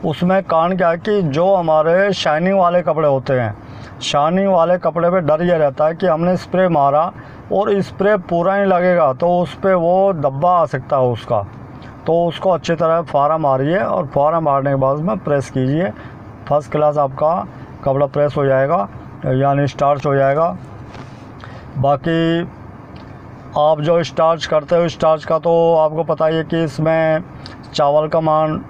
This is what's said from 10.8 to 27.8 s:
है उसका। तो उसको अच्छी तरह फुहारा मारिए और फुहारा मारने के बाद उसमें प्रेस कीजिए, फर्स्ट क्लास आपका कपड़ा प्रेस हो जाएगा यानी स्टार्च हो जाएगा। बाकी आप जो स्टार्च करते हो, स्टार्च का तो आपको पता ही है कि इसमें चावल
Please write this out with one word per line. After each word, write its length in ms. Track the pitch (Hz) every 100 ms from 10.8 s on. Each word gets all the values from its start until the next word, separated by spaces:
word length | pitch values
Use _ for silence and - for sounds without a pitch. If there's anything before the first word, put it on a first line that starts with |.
| - 143
है 60 |
उसका। 380 | 127 117 - 113 98 - - - - - -
तो 180 | 165 170
उसको 220 | - 190
अच्छी 260 | 165 - 165
तरह 260 | 165 165
फुहारा 360 | 160 143 143 160
मारिए 400 | 147 131 143 185
और 280 | 226 - 127
फुहारा 340 | 143 147 165
मारने 300 | 156 139 139
के 60 | 139
बाद 200 | 131 143
उसमें 220 | 170 208
प्रेस 320 | - 143 135
कीजिए, 400 | 131 131 151 196 - - - - - -
फर्स्ट 220 | 147 143
क्लास 260 | 151 151 147
आपका 500 | 139 135 151 180 - - - - 139
कपड़ा 200 | 135 143
प्रेस 320 | 147 147 143
हो 80 | 139
जाएगा 420 | 131 139 175 196 - - - 143
यानी 420 | 131 139 139 143
स्टार्च 380 | - 143 143 147
हो 100 | 139
जाएगा। 400 | 135 143 165 185 - - - - - - - - - - - 139
बाकी 720 | 135 143 165 165 165 165 175 - - - - - - - - - - -
आप 220 | 151 156
जो 240 | 151 170
स्टार्च 420 | 151 - 160 165 -
करते 300 | 156 147 170
हो, 120 | 170
स्टार्च 360 | - 160 160 -
का 140 | 160
तो 360 | 165 165 165 165
आपको 280 | 156 156
पता 220 | 160 156 160
ही 100 | 160
है 60 |
कि 200 | 156 165
इसमें 600 | 160 - 160 160 160 156 - - - - -
चावल 340 | -